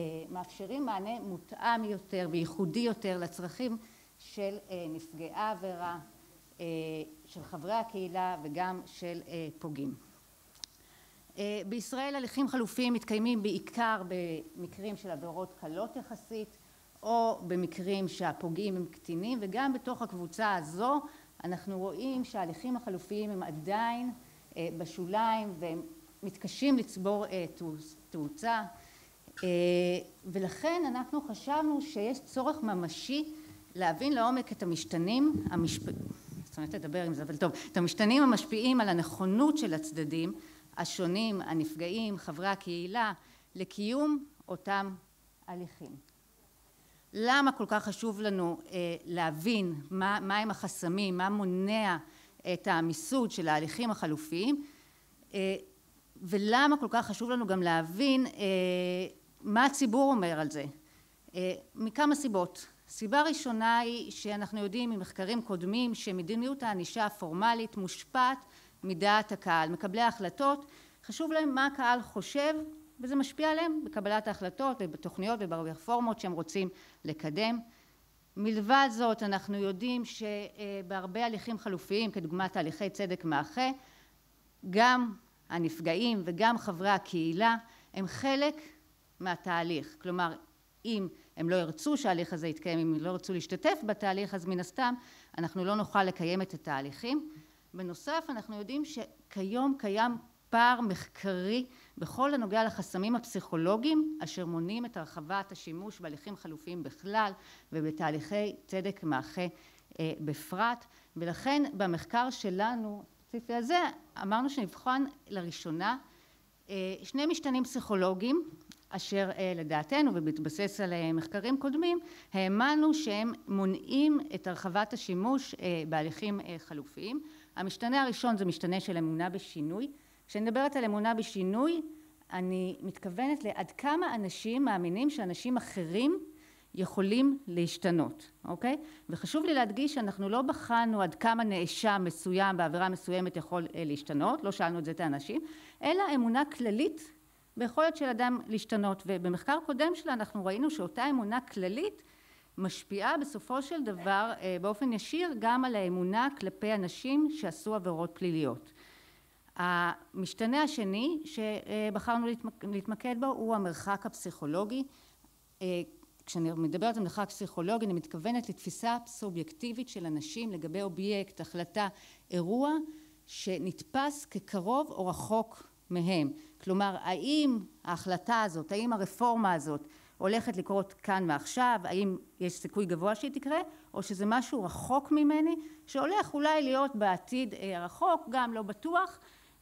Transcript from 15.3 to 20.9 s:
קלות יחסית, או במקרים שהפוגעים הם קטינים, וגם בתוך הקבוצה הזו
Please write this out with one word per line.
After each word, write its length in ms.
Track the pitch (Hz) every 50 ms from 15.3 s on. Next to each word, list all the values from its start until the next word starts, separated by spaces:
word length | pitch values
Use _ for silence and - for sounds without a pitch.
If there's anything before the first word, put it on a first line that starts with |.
| 160 180 185 180 - -
קלות 360 | - 156 160 175 214 226 -
יחסית, 640 | 269 - - 226 - - - 226 220 214 - - - - - - - - - - - -
או 360 | 214 233 233 226 226 220 - 175
במקרים 640 | 170 180 175 180 160 - - 180 185 196 196 190 170
שהפוגעים 680 | - - 185 165 147 - - 170 165 170 208 202 190
הם 100 | 185 175 156
קטינים, 480 | - - - - 170 165 190 226 262 240
וגם 300 | 208 190 185 233 269 277
בתוך 300 | 254 247 - 254 247 233
הקבוצה 520 | 240 208 185 180 175 170 165 - 220 208 196
הזו 460 | 180 156 151 160 180 220 254